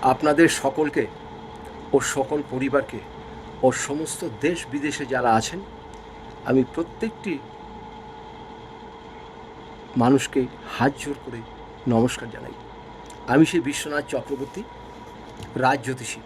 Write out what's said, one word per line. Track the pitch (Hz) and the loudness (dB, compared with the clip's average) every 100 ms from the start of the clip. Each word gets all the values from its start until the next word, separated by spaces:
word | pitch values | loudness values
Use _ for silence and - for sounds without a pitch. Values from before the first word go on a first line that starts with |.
| 131 | 6
আপনাদের | 131 151 151 165 | 6 6 8 8
সকলকে | - 139 143 151 147 110 - - - - - - - - | 8 0 2 2 2 -2 -4 -14 -14 -14 -14 -14 -14 2
ও | 139 | 2
সকল | 131 - 131 147 143 | 4 -2 0 0 -2
পরিবারকে | 127 135 143 127 110 - - - - - - | -2 2 2 2 -6 -10 -14 -14 -14 -14 4
ও | 131 | 4
সমস্ত | 123 - 143 156 - 170 110 | 4 -2 -2 -4 -4 -6 0
দেশ | 143 170 - | 0 0 -2
বিদেশে | 147 147 - 135 | -4 -2 -2 -2
যারা | 127 123 | 2 6
আছেন, | 113 110 175 196 - - - - - - - - | 6 4 -6 -10 -14 -16 -16 -16 -16 -16 -12 2
আমি | 131 127 - | 4 4 0
প্রত্যেকটি | 165 - 226 226 208 147 117 - - - - - - - - - - - - - - 453 - - - - - - - - - 135 | -6 -4 -6 -4 -6 -6 -8 -14 -14 -14 -14 -14 -14 -14 -14 -14 -14 -14 -16 -16 -16 -16 -16 -16 -16 -16 -16 -16 -16 -16 -6 4
মানুষকে | 120 135 127 - 127 - - - | 8 8 6 0 0 -2 -10 2
হাত | 131 139 | 2 2
জোর | 147 139 - | -6 -6 -8
করে | 117 113 - - - - | -12 -12 -14 -16 -6 4
নমস্কার | 117 123 - 117 | 6 6 2 -8
জানাই। | - - - - - - - - - - | -10 -12 -12 -14 -16 -16 -16 -14 -14 4
আমি | 127 156 | 6 8
সেই | 175 | 6
বিশ্বনাথ | 139 143 156 147 143 | 0 -2 -2 -2 -2
চক্রবর্তী, | 135 117 139 139 - 226 - - - - - - - - - | -4 -2 -4 -4 -8 -10 -12 -16 -16 -16 -16 -16 -14 -10 2
রাজজ্যোতিষী। | 131 139 123 127 117 - | 4 4 0 -4 -6 -10